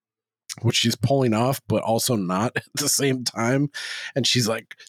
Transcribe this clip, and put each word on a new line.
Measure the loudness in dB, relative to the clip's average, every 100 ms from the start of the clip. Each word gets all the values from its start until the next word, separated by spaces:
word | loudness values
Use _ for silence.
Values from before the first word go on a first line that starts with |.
| _ _ _ _ -18 -4
which | 0 2
she's | 0 2
pulling | 2 4 4
off, | 2 2 0 0
but | 0
also | 2 0 0 0
not | 0 0 0
<laughs> | -4
at | -8 -6
the | -2
same | 0 0 0
time. | -4 -2 0 2 0 -4 -10 -10 -6 -2
And | 0
she's, | 2 0
like, | -2 -8 -16